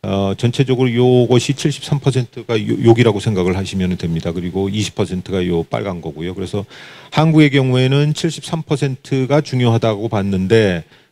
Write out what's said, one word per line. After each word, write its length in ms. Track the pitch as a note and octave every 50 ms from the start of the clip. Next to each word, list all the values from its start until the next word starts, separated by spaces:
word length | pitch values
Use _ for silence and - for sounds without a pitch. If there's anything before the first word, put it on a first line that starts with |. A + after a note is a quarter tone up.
| -
어, 300 | G2+ G2 G2 G2 G2 G2
전체적으로 560 | - - A#2+ - - C#3 B2 C3 A#2+ C3 B2+ A2+
요것이 600 | A#2+ B2 B2+ B2+ B2 B2 A2+ B2+ B2 - - C3+
칠십삼 440 | - - D#3 C#3+ - - - D3 C#3+
퍼센트가 580 | - C#3+ B2 C3 B2 - _ A#2+ A2+ - A#2 A2
요, 240 | G#2 A2 A2+ - B2
여기라고 340 | A#2 A#2 A#2 A#2+ A2+ G2+ G2+
생각을 380 | - - G#2+ F#2 F2+ F#2 F2+
하시면 400 | F#2 F#2+ F2+ - F#2+ F#2 F2+ F2+
됩니다. 340 | F2 - E2+ E2 D#2+ D#2+ E2+
그리고 380 | E2 F2+ F2 F2+ E2+ F#2+ G2 G2
이십 260 | G2+ G#2+ G2+ F2 -
퍼센트가 500 | - G#2 F2 F#2 F2+ F2+ - F#2 F#2+ F2+
요 160 | F2+ F2 E2 D#2+
빨간 360 | _ - A2+ G#2+ G2+ F#2 E2+
거고요. 360 | D2+ D#2+ C#2+ D2 E2 F2+ F2+
그래서 280 | G2 F#2+ F2 - G2+ - - - - - - - - - -
한국의 380 | - - D#3 E3 D#3+ D#3 D3+ C#3+
경우에는 640 | C3 C#3+ C3 C3 B2+ B2+ B2+ C3 C#3 C#3+ D3 D3+ D3+
칠십삼 480 | - - E3 D3+ - - - - D#3+
퍼센트가 800 | D#3 - D#3 C3+ D3 C#3 C3 - _ - C#3 C3 C3 B2 C#3 D3+
중요하다고 680 | D3 - - B2+ B2 A#2+ A2+ A#2 A2+ A2+ G#2+ G2+ A2
봤는데 760 | A#2 A2+ G#2 G2 G2+ G2 F#2 F#2 F#2+ A2+ A2+ G#2+ G2 F2+ E2+ D#2 _ _ _ _ _